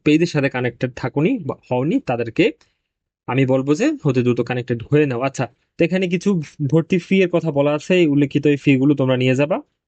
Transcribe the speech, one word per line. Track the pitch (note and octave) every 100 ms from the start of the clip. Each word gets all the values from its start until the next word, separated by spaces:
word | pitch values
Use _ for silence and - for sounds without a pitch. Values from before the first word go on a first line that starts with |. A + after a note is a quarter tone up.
পেজের | D3+ D#3 E3+
সাথে | D3 C3+
কানেক্টেড | B2+ B2 - B2+ -
থাকোনি | B2+ C#3 E3+ C4
বা | C3+ - -
হওনি, | B2+ C#3+ C4
তাদেরকে | - A#2+ A#2 - G#3+ - _ _ _ _ _ _ -
আমি | B2+ C3
বলবো | C3 C3+
যে | D3+ C#4 D4
অতি | D3 C3
দ্রুত | A#2+ A#2+
কানেক্টেড | A#2+ B2 A#2+ A#2+ -
হয়ে | D3 D3
নাও। | A#2+
আচ্ছা, | C3+ - A#2+ _ _ -
তো |
এখানে | E3+ F#3 F#3
কিছু | F3+ G3 F3+ C#3+ - C#3+
ভর্তি | E3 D#3+ F3+
ফি | - F#3+
এর | F3+
কথা | F3 D#3+
বলা | C#3+ C#3+
আছে, | D3 -
এই | F#3 D#3+
উল্লেখিত | C#3+ C#3 D3 D3
এই | C#3+
ফি | D3 C3
গুলো | C#3+
তোমরা | C#3 C3 B2+
নিয়ে | B2+
যাবা, | B2+ D3 A3 - _